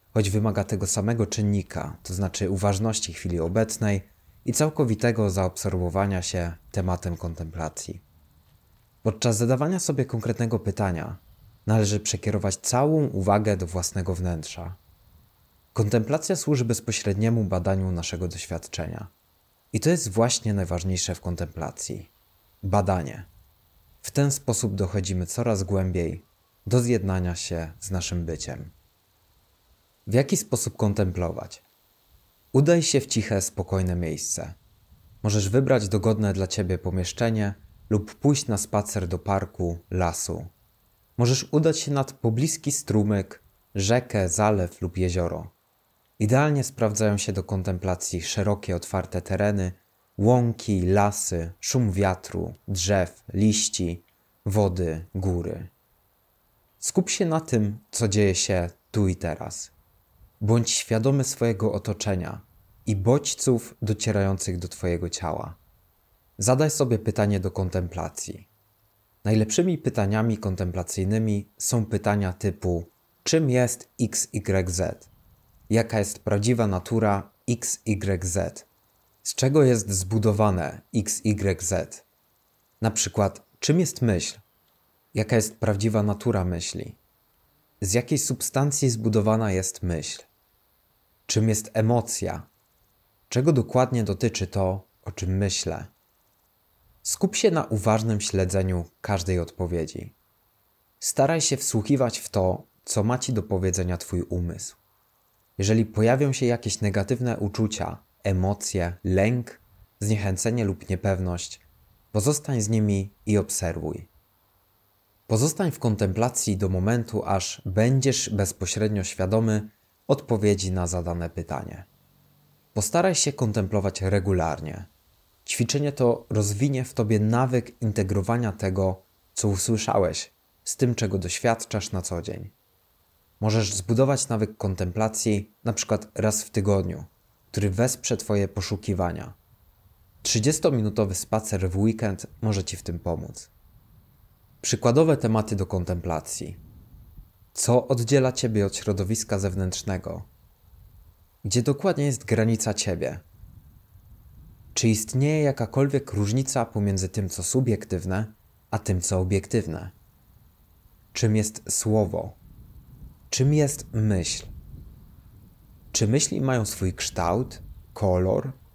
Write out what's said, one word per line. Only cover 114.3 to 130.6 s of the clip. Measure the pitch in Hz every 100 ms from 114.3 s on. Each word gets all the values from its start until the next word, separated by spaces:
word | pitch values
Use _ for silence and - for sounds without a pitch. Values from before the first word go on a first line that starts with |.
| _ _ _ _ _ _ _ _ _ -
Pozostań | 110 147 - 175
w | -
kontemplacji | 120 104 98 92 120 - - 95
do | 98
momentu, | 95 98 120 113 107
aż | - 98 - -
będziesz | - 95 117 135 135 120 -
bezpośrednio | - 98 - 92 - 107 104
świadomy | 92 - 92 110 113 107 107 - _ _ -
odpowiedzi | 135 - 113 104 95 92
na | 92 87
zadane | 90 85 85 85
pytanie. | - - 73 - - - _ _ _ _ _ _ _ _
Postaraj | 107 - 170 185
się | 170 147
kontemplować | - 113 104 95 104 95 -
regularnie. | 95 101 92 90 80 - 78 - - _ _ _ _ _ -
Ćwiczenie | - 113 139 143
to | 139 123 - -
rozwinie | 107 104 101 143 135
w | -
tobie | - 107 107
nawyk | 107 117 127 127 - -
integrowania | 110 101 95 101 92 120 113
tego, | - 98 95 95 92 _ _ _
co | - 104
usłyszałeś, | 95 - 110 - 107 87 82 - _ _ _